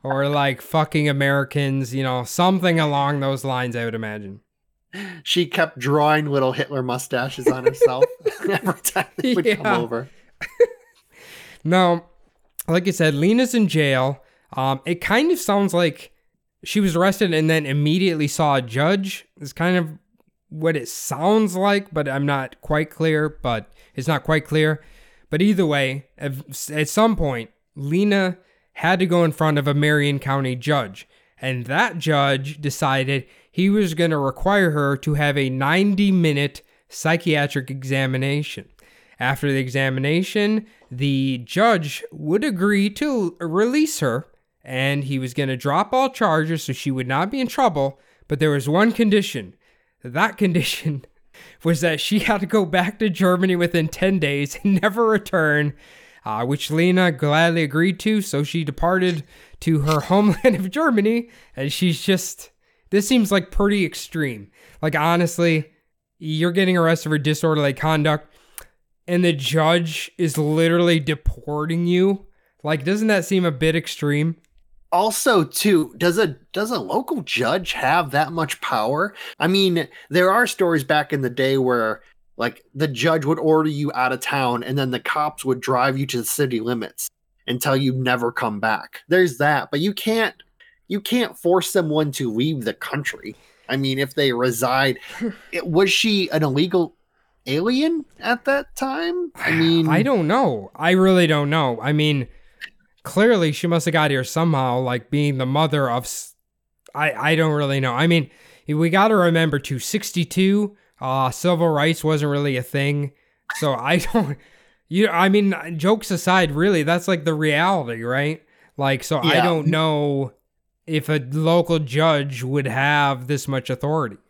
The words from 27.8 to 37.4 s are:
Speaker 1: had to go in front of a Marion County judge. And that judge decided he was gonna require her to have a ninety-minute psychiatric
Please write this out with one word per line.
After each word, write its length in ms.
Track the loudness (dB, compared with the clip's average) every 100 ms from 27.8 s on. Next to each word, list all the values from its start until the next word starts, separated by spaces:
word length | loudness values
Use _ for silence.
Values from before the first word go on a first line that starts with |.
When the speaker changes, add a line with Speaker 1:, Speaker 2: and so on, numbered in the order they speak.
| -2 2 2 2 0 -4 _ _ _
Speaker 1:
had 240 | -4 0 0
to 80 | 2
go 180 | 2
in 80 | 2
front 240 | 2 0 2
of 100 | 0
a 60 |
Marion 460 | 2 2 2 0 -2
County 360 | -2 -2 -2
judge. 540 | -4 -2 -2 -2 -12 -20 _ _ _
And 240 | -6 -6
that 320 | -4 -2 -2 -2
judge 640 | -2 0 2 0 -4 -8
decided 640 | -8 -4 -2 0 -2 -4 -6 _ _
he 160 | -2 2
was 240 | 2 0
gonna 240 | 0 0 0
require 540 | -2 -2 0 2 2
her 240 | 2 0 -2
to 160 | -2
have 240 | 0 0 0
a 100 | -2
ninety-minute 1120 | -2 0 2 2 2 2 4 2 2 -2 -6 _ _ _
psychiatric 840 | -4 0 0 0 0